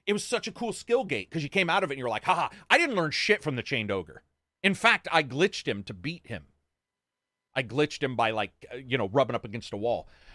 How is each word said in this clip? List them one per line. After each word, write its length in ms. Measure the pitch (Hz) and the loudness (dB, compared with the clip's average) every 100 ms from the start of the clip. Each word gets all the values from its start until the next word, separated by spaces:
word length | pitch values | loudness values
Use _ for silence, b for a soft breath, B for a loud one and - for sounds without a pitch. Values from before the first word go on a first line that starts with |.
| - | -2
it 80 | |
was 100 | 202 | -2
such 240 | - 226 220 | 0 -4 -4
a 40 | |
cool 200 | - 233 | -6 -6
skill 320 | 185 - 247 | -6 0 0
gate 260 | 220 117 92 | 2 -4 -4
'cause 100 | 170 | -6
you 60 | 143 | -2
came 200 | 196 175 | 0 2
out 140 | 185 | 2
of 60 | 180 | 0
it 60 | 135 | -2
and 40 | |
you're 100 | 123 | -2
like, 140 | 110 - | -2 0
"Haha, 240 | 170 151 B B | 0 0 B B
I 80 | 269 | 4
didn't 180 | 339 208 | 4 2
learn 160 | 156 | 0
shit 300 | - - 208 | 0 0 0
from 120 | 156 127 | 0 -4
the 60 | |
Chained 260 | - 123 104 | -4 -4 0
Ogre." 320 | 98 76 - _ _ _ _ | -2 -4 -14 _ _ _ _
In 120 | 196 190 | 0 2
fact, 320 | 233 220 - | 4 2 2
I 120 | 165 | 2
glitched 440 | 143 127 196 - - | 2 2 2 0 -6
him 160 | 101 | -6
to 100 | 95 | -6
beat 340 | 95 90 170 - | -10 -8 -10 -10
him. 200 | 98 73 _ _ _ _ _ _ _ _ _ _ | -12 -12 _ _ _ _ _ _ _ _ _ _
I 100 | 135 | -6
glitched 400 | 117 123 151 - | -4 0 0 0
him 120 | 139 120 | -4 2
by, 160 | 117 | 0
like, 200 | 110 101 _ - | 2 -4 _ -16
uh, 60 | 123 | -14
you 200 | 131 127 | -4 0
know, 100 | 101 | 2
rubbing 260 | 120 127 120 | 2 2 0
up 80 | 110 | -4
against 280 | 113 - | -10 -8
a 40 | 104 | -2
wall. 300 | 113 104 - b b | 0 0 -4 b b